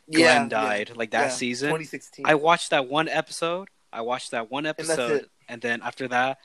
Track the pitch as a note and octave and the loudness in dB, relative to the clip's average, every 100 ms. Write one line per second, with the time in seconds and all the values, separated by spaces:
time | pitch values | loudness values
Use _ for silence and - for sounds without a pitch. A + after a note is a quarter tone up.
0 | - D#3+ E3 D3 A2+ A2+ G#2+ G#2 G#2+ A#2 | 0 6 6 6 2 0 0 -2 -4 -6
1 | A2+ A#2 B2 B2+ B2 A#2+ C#3+ D#3+ D3+ C#3+ | -2 0 0 0 -4 -2 -2 -2 -6 -14
2 | - - C#3 D3+ D#3 E3+ - D3+ B2+ D3 | -14 -2 2 4 6 4 2 0 2 -2
3 | D#3+ D3 - - E3 F3+ G3 _ _ A2+ | 0 -2 -4 -4 -4 -4 -8 _ _ -8
4 | A#2 B2+ - B2 A2+ C3+ D#3 D#3 D#3+ D#3+ | -4 -4 -4 -6 -4 -4 -4 -4 -2 0
5 | D3+ C#3+ - _ - A#2+ A#2+ A#2 B2 - | 0 0 -2 _ -16 -6 -4 -4 -6 -8
6 | B2+ B2 C3 C3+ | -2 0 0 -2